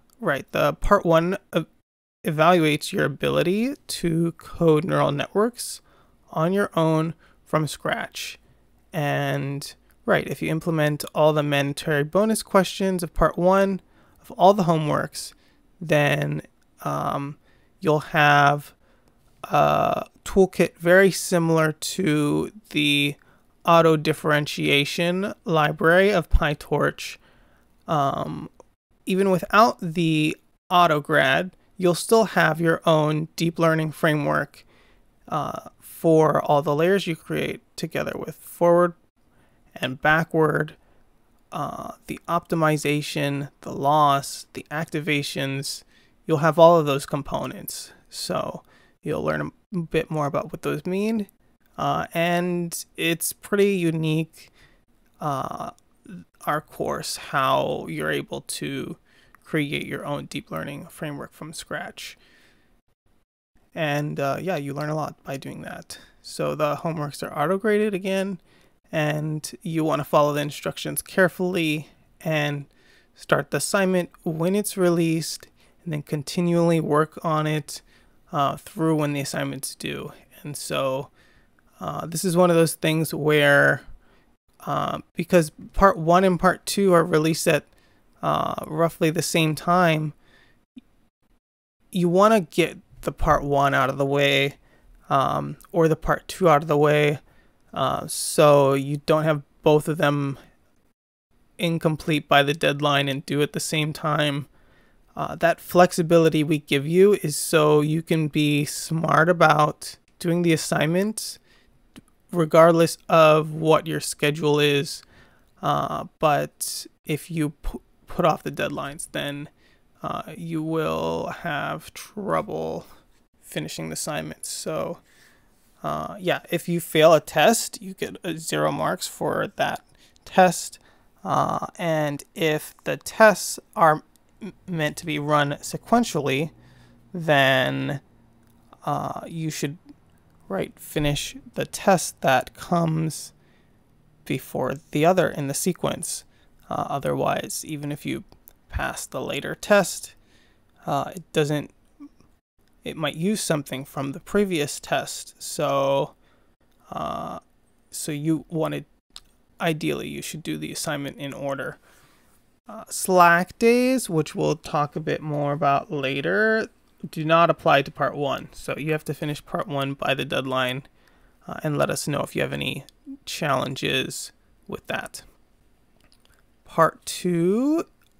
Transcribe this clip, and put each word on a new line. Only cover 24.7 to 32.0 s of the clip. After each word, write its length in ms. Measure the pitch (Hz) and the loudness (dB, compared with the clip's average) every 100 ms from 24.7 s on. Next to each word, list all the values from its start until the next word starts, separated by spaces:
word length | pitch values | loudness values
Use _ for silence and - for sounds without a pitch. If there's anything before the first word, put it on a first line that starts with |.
| 143 143 - 170 180 202 - | 2 0 -2 -2 -2 -4 -8
library 680 | - 160 151 156 160 175 196 | -2 0 0 0 2 4 4
of 180 | 196 156 | 2 2
PyTorch. 880 | - 156 151 - 147 147 - - - _ _ _ _ _ _ - | 2 2 -2 -4 -2 -2 -4 -12 -14 _ _ _ _ _ _ -4
Um, 640 | 160 139 - 151 151 156 _ - _ _ _ - | 0 0 -2 -6 -8 -12 _ -20 _ _ _ -4
even 260 | 185 196 | 0 2
without 460 | 185 - 208 240 - | 2 2 4 6 4
the 560 | 180 160 165 156 151 - _ _ - | -6 0 2 2 0 -2 _ _ 0
autograd, 800 | 180 175 151 143 147 135 139 185 - _ - | 4 4 2 2 2 4 2 -2 -8 _ -2
you'll 180 | 180 | 0
still 300 | 175 | 0